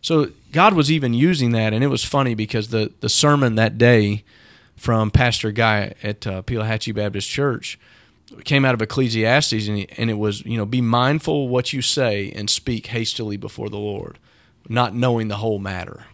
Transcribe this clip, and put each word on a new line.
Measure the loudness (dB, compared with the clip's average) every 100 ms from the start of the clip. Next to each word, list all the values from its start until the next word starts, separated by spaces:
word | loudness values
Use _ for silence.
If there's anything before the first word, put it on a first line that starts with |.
So | 2 0 0 -6 _
God | 2 4 4
was | 2
even | 2 2 2
using | 2 2 2
that, | 2 0
and | 0
it | 0
was | 0 -2
funny | 0 0 -2
because | -2 -4 -2
the, | -2 -2 -4
the | -2
sermon | 2 4 4 4 4
that | 0 4
day | 6 6 4 0 _ _ -20 -20 _ -8
from | 0 2 4
Pastor | 4 4 0 -4
Guy | 0 2 2 -2 -6
at, | -8 -8 -8
uh, | -8
Pelahatchie | -6 -4 -2 -4 -4
Baptist | -4 -4 -4 -6
Church | -2 -2 -2 -8 -14 _ -20 _ _ _ -16
came | 0 2
out | 2 2
of |
Ecclesiastes, | -2 -2 0 0 2 2 2 -2 -2
and, | -4 -6 -4
and | -4
it | 0
was, | -2 -4 -6
you | -6
know, | -2
"Be | 0
mindful | 2 2 2 0 0 -2 0
what | -2 -2
you | -4
say | -2 0 0 0 -6 -8
and | -6
speak | -4 -2 -6 -4
hastily | -6 -4 -6 -6 -6
before | -10 -10 -8
the | -6
Lord, | -6 -8 -10 -16 _ _ _ _ -6
not | -2 -2
knowing | 0 0 0 -2
the | -4
whole | -2 -4
matter" | -4 -8 -10 -14 -20